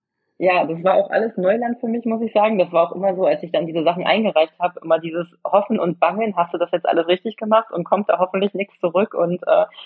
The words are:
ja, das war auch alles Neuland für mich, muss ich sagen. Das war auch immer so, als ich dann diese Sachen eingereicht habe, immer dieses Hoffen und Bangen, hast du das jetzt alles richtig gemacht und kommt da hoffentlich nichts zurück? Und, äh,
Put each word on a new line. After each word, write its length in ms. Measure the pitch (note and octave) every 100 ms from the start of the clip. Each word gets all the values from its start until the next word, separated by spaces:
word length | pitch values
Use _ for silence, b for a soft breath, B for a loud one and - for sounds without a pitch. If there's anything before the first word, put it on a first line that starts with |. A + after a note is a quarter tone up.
| _ _ _ -
ja, 280 | F#3 F3+ D3
das 180 | E3
war 100 | F3 F#3
auch 140 | G3
alles 260 | - A3+ G#3
Neuland 420 | F#3 A3 A#3+ B3
für 80 | A#3
mich, 180 | A#3 A#3
muss 160 | A3
ich 100 | A3+
sagen. 260 | G#3+ G#3+ A3
Das 120 | F3
war 160 | E3+ E3+
auch 40 | -
immer 200 | G3 F#3
so, 100 | E3+
als 160 | D3+
ich 100 | E3+
dann 140 | E3 E3
diese 180 | E3
Sachen 220 | D#3 F3 E3+
eingereicht 480 | F#3+ A3 D#3 D#3+ -
habe, 200 | F3 F3
immer 160 | E3 E3
dieses 260 | E3 E3 E3+ _
Hoffen 360 | - F#3+ - G#3+
und 200 | E3+ -
Bangen, 360 | E3 F#3+ A3+ F3+
hast 180 | F3
du 60 | F3
das 100 | E3+
jetzt 160 | F3 -
alles 200 | E3 E3
richtig 280 | F3+ A#3 G#3
gemacht 340 | A3 G#3+ A3+
und 120 | F3
kommt 240 | F3 F#3+ G#3
da 120 | F3
hoffentlich 340 | F3+ F#3+ G3
nichts 260 | F#3 G3+ _
zurück? 360 | F3 E3+ A3 -
Und, 260 | E3+ F3 -
äh, 180 | F3 F3+ B